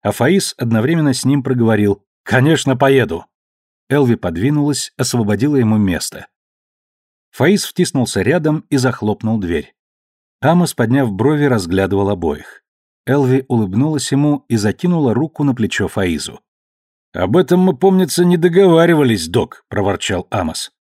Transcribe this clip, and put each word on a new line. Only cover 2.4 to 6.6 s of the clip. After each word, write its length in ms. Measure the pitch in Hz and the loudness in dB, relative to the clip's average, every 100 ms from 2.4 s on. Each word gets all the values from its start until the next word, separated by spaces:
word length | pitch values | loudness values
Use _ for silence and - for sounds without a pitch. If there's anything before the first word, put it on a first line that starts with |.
| 139 156 139 127 | 2 2 0 0
поеду". 480 | 135 135 113 80 - _ _ _ _ _ _ | 4 4 2 -4 -12 _ _ _ _ _ _
Элви 240 | 139 131 | 0 2
подвинулась, 800 | 113 87 82 123 147 147 135 - - | 0 -2 -4 -2 0 -2 -4 -8 -8
освободила 600 | 127 123 104 104 143 143 | -4 -2 -2 0 0 2
ему 220 | 110 107 | 2 2
место. 500 | 98 85 - - - _ _ _ | 0 -2 -6 -14 -20 _ _ _